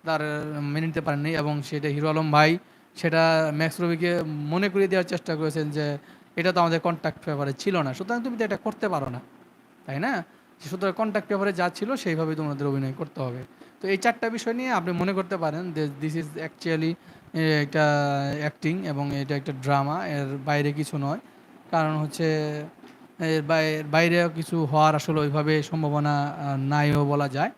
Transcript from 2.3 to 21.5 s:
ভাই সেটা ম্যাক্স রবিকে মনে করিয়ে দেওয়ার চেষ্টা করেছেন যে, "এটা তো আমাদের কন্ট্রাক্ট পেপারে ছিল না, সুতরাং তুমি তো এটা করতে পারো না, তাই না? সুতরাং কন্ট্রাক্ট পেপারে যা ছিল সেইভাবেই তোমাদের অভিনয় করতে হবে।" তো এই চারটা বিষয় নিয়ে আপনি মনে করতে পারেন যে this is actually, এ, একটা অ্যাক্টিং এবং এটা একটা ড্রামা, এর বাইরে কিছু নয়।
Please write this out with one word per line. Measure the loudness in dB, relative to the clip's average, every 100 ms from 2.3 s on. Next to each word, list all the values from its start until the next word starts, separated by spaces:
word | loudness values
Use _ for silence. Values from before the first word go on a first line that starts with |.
ভাই | 8 8 4 -4 -20 _
সেটা | -2 2 4 6 4 2
ম্যাক্স | 0 -2 0
রবিকে | -2 0 0 0
মনে | -2 -4 -2 0 0
করিয়ে | 2 2
দেওয়ার | 2
চেষ্টা | 0 -4 -4
করেছেন | -2 -2 -2 -2
যে, | -2 -2 -4 -10 -20 -10
"এটা | -2 2
তো | 4
আমাদের | 2 2
কন্ট্রাক্ট | 0 -2 -6 -6
পেপারে | -6 -2 -4
ছিল | -2 -2 0
না, | -2
সুতরাং | -4 -4 -4
তুমি | -4 -4
তো |
এটা | -2 -2
করতে | -6 -4 -2
পারো | -2 -4
না, | -8 -14 -20 -20 _ _ -18
তাই | -8 -4
না? | -2 -4 -6 -20 _ _ -12
সুতরাং | -4 -2
কন্ট্রাক্ট | 0 -2 -2 -2
পেপারে | 0 0
যা | 2 -2
ছিল | -2 -4
সেইভাবেই | -2 -2 0 0
তোমাদের | -2 -4 -2 -2
অভিনয় | 0 -2 -4
করতে | -10 -6
হবে।" | -6 -6 -12 -20 -20 _
তো | -2
এই | 2
চারটা | 2 0 -4
বিষয় | -4 -4
নিয়ে | -4 -2
আপনি | -2 0
মনে | 0 0
করতে | -2 -4 -2
পারেন | -2 -2 -6
যে | -4 -4 -4
this | -4
is | -4 -6 -8
actually, | -12 -6 -2 0 0 -2 -10 -20 -8
এ, | 0 4 4
একটা | 2 4 4 4 2 0 -2 -2
অ্যাক্টিং | -4 -2 -2 -2
এবং | -4 -4 -2
এটা | -4 -2
একটা | -4 -4 -4
ড্রামা, | 0 2 2 -2 -4
এর | -4 -4 -4
বাইরে | 0 2 2
কিছু | 0 -4 -2
নয়। | -2 -4 -8 -20 -20